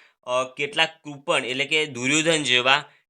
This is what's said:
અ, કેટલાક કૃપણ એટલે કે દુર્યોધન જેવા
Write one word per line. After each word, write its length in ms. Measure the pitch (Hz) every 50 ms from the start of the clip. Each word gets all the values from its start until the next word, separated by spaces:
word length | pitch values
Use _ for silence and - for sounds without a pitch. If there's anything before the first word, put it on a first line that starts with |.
| - _ _ _
અ, 220 | _ 123 123 127 131
કેટલાક 560 | 127 - - 143 139 - 160 160 160 - _ _
કૃપણ 400 | 147 143 139 - 175 160 139 127
એટલે 200 | 117 127 135 139
કે 220 | 139 160 156 156
દુર્યોધન 560 | 151 123 120 123 131 147 160 156 165 165 156
જેવા 420 | 143 123 123 123 120 131 139 147 147 - _ _ _